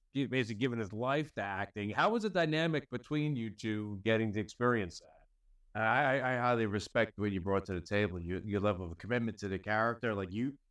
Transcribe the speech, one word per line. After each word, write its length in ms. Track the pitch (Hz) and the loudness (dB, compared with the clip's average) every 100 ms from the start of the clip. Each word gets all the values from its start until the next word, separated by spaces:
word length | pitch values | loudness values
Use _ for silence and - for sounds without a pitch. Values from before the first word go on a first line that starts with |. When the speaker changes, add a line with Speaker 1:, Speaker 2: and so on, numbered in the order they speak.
| _ | _
Speaker 1:
gi-, 120 | 135 127 | -2 0
basically 300 | 127 113 104 | 0 0 0
given 220 | 131 117 | 0 0
his 140 | 101 | -4
life 400 | 107 123 147 151 | -4 0 0 -2
to 80 | - | -4
acting. 480 | 101 98 98 107 104 | -4 -4 -4 -4 -2
How 200 | 123 180 | 2 2
was 120 | 226 | 2
the 80 | 208 | 0
dynamic 580 | 180 160 156 165 151 - | 0 2 2 2 0 -4
between 460 | 123 - 151 151 131 | -8 -4 -2 0 -2
you 140 | 110 | -4
two 500 | 107 110 107 104 101 | -4 -4 -2 -4 -2
getting 280 | 107 110 110 | 2 2 2
to 80 | 104 | 0
experience 600 | 101 - 123 117 90 - | -4 0 2 2 0 -8
that? 800 | - - _ _ _ _ _ 110 | -20 -20 _ _ _ _ _ -2
Speaker 2:
I, 380 | 110 127 139 135 | 2 4 4 2
I, 140 | 127 | 2
I 40 | 127 | 2
highly 280 | 123 117 107 | 2 4 2
respect 480 | 101 - 120 110 - | 0 0 0 0 0
what 160 | 104 | 0
you 80 | 95 | 0
brought 240 | 90 98 98 | 2 0 0
to 80 | |
the 60 | 90 | -6
table, 400 | - 104 104 92 | 0 2 2 0
your, 200 | 85 92 | -4 -4
your 160 | 104 101 | -2 2
level 260 | 104 92 87 | 2 0 -4
of 100 | 85 | -8
commitment 400 | 95 120 113 - | -2 0 0 -4
to 100 | 101 | -4
the 100 | 95 | -4
character. 560 | 104 107 113 117 117 | -2 0 2 0 -2
Like, 180 | 101 92 | -2 -2
you, 220 | 104 135 139 _ | -2 -4 -6 _